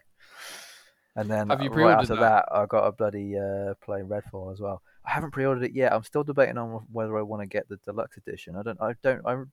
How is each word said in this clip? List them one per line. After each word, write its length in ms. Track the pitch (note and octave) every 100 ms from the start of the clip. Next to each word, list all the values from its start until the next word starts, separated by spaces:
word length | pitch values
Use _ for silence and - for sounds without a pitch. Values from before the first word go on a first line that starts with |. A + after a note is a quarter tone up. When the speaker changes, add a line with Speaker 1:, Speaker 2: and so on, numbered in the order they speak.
| - _ - - - - - - - _ _ -
Speaker 1:
and 120 | G#2+
then 200 | G#2+ G#2+
Speaker 2:
Have 100 | C#3
you 100 | C3+
Speaker 1:
right 0 |
Speaker 2:
pre-ordered 280 | D#3 A2+ G#2+
Speaker 1:
after 160 | A#2+
Speaker 2:
that? 60 | A2
Speaker 1:
that, 260 | A#2 G#2+ -
I 140 | G#2 G#2
gotta 260 | A2 G#2
bloody, 440 | G#2 G#2+ G2+ G2+ G2+
uh, 380 | G2 G2 G2+ G2
play 200 | - G2+
Redfall 500 | F#2+ G#2 - G2 F#2
as 80 | G2
well. 220 | G2+ F#2+ _ _
I 60 | -
haven't 220 | D3+ D#3+
pre-ordered 320 | C#3 C3+ B2+
it 80 | B2
yet. 200 | C3+ B2+
I'm 120 | A2
still 180 | - D3
debating 360 | D3 C#3 B2 A#2+
on 280 | A#2 A2+ A2
whether 260 | A2+ A2 G#2+
I 40 |
wanna 240 | G#2+ G#2+ G2
get 220 | G#2 -
the 100 | G2+
deluxe 380 | - G#2 - -
edition. 360 | - F#2+ -
I 80 | F2+
don't, 180 | A2 G2
I 140 | A2 A#2
don't, 240 | C3+ B2+ A2
I 160 | B2+ C3+